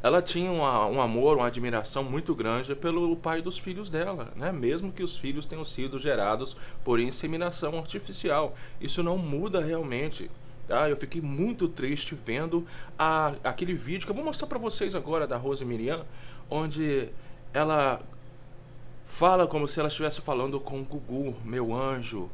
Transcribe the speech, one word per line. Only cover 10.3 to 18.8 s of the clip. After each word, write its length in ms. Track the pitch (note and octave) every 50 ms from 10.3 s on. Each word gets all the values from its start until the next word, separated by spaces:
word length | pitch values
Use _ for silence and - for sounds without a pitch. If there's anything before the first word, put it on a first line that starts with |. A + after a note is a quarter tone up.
| - - - - - - -
tá? 200 | - - B2 D3+ D3+
Eu 60 | C#3+
fiquei 240 | C#3+ - - - E3
muito 480 | D#3 C#3+ C3+ C#3+ F#3 A#3 A#3 - F#3
triste 460 | D#3 - - C3 C3 D3 C#3+ - - D#3+
vendo 540 | C#3+ - A2+ A2+ C3+ D#3+ E3 E3 E3+ E3+ - - - - - -
a, 360 | - D#3 D#3+ D#3+ D#3 D#3 D3+ C#3+ - -
aquele 300 | B2+ B2 - F3+ F3+ F3+
vídeo 320 | - A2 B2+ F3 G3 -
que 60 | -
eu 40 | G3+
vou 80 | A#3+ D4+
mostrar 240 | D#4 D4+ - D4+
pra 120 | D4 C4+ A#3+
vocês 340 | A#3 A3 - - G#3 F#3 F#3+
agora 320 | E3+ - D3 E3 D#3+ D3+
da 120 | - B2
Rose 280 | A#2+ B2+ C#3 C#3 C3+ C3+
Miriam, 400 | A#2+ A#2+ A2 A2+ C3 D#3+ E3+ D#3 - - - - - - - -
onde 640 | - C#3+ D3+ D#3 D#3 D3 D#3 D#3+ D3+ C#3+ C3+ A#2+ - - - - - - - - -
ela 480 | - C#3 D3+ D#3 D#3 D3+ C#3 C3+ B2 - - - - - - - - - - - - - - - - -